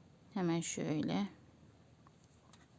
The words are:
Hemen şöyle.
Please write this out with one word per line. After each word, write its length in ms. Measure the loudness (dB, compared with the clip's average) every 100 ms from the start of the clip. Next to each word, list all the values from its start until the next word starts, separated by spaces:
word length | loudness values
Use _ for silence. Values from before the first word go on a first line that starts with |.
| -20 -20 -10
Hemen 260 | -2 2 2
şöyle. 680 | 0 -2 -2 0 0 0 -2 -6 -20 -20 -20 -20 -20 -20 -20 -20 -20 -20 -20 -20 -20